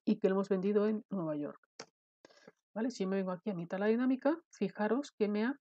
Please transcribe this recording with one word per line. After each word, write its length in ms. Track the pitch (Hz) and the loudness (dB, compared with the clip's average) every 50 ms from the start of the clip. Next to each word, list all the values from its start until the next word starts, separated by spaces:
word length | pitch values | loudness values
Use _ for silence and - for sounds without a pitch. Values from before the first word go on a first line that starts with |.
| _ | _
y 140 | - 214 - | 0 0 2
que 100 | - 190 | 2 2
lo 60 | 190 | 2
hemos 160 | 196 196 190 | 2 2 0
vendido 360 | 202 185 180 202 208 208 202 | 0 0 0 2 2 2 2
en 160 | 214 220 214 - - | 2 0 -2 -4 -6
Nueva 260 | 196 196 170 156 151 | -6 -4 -4 -2 -4
York. 280 | 147 147 143 - - _ _ _ - - - _ _ _ _ _ _ - - - - - - - _ _ _ _ | -4 -4 -6 -8 -12 _ _ _ -20 -20 -20 _ _ _ _ _ _ -20 -20 -20 -20 -20 -20 -20 _ _ _ _
¿Vale? 160 | 202 226 262 | -4 -4 -4
Si 140 | 247 - 196 | -2 -2 -2
yo 40 | 185 | 0
me 80 | 190 | 0
vengo 160 | 196 190 185 185 | 0 0 -2 -4
aquí 160 | 180 - 214 | -6 -6 -6
a 60 | 202 | -6
mi 120 | 170 170 | -4 -6
tabla 200 | 170 - 190 202 | -6 -4 0 2
dinámica, 520 | 214 220 233 254 254 262 254 - 277 330 330 - _ | 2 2 2 2 2 0 2 2 2 0 0 -4 _
fijaros 640 | - - 202 190 - - 208 214 220 262 294 - - | -4 -2 -2 -2 0 -2 0 0 0 0 -2 -6 -2
que 160 | - 214 202 | -2 0 0
me 180 | 208 208 214 | 2 0 0
ha 120 | 240 285 - | 0 -2 -4